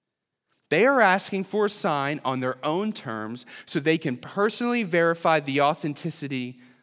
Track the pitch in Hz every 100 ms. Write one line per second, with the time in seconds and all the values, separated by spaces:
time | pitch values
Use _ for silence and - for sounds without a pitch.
0 | _ _ _ _ _ _ _ 156 247 277
1 | 202 190 - 196 190 208 202 208 185 147
2 | 139 147 131 131 127 127 151 170 220 208
3 | 123 113 107 120 - - - 135 147 160
4 | 147 120 - 196 214 220 240 240 196 175
5 | 165 165 175 160 143 135 143 156 160 143
6 | 165 - 139 135 123 127 - _